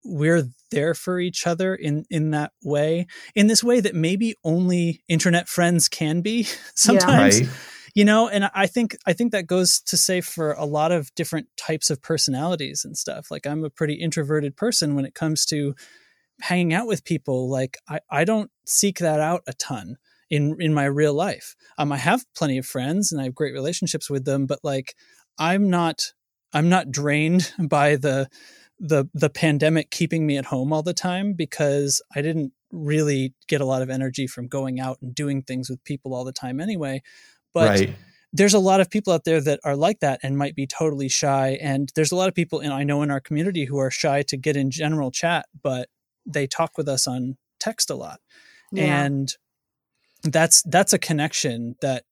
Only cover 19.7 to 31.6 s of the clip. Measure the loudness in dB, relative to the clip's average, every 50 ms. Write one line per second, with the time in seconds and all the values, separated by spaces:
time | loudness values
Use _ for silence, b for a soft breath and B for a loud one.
19.7 | -8 -8 -8 -12 -16 -16 _ _ _ _ _ _ 0 2 2 2 0 0 0 2
20.7 | 2 2 2 2 2 2 2 2 2 0 0 -2 -4 -8 -10 -20 -20 b b b
21.7 | b b -4 -2 -2 -2 0 0 0 0 -2 _ _ -4 -2 -2 0 -2 -4 -6
22.7 | -6 -4 -4 -2 -2 0 -2 -2 -2 -2 -4 -6 -4 -4 -4 -4 -4 -4 -4 -4
23.7 | -4 -2 -4 -4 -4 -6 -6 -4 -6 -4 -2 -2 0 0 0 -2 -4 -4 -4 -4
24.7 | -4 -4 -6 -8 -18 b b b b b b b _ -2 0 2 2 4 4 4
25.7 | 4 2 2 0 -2 -4 -8 -8 _ _ _ _ _ _ _ _ -2 2 4 4
26.7 | 4 4 2 0 -6 -2 0 2 2 2 2 4 4 2 2 0 -4 -4 -2 2
27.7 | 4 4 6 6 4 4 2 0 0 0 -2 -4 B B B B B B B B
28.7 | B _ -2 0 2 2 2 0 _ 0 0 0 0 2 2 2 4 4 4 4
29.7 | 4 2 0 _ -2 -2 -2 0 0 0 0 0 0 -2 -2 -2 -4 -2 0 0
30.7 | 0 0 -2 -2 -4 -2 -2 -2 -2 -2 -2 -2 -2 -2 -4 -6 -2 0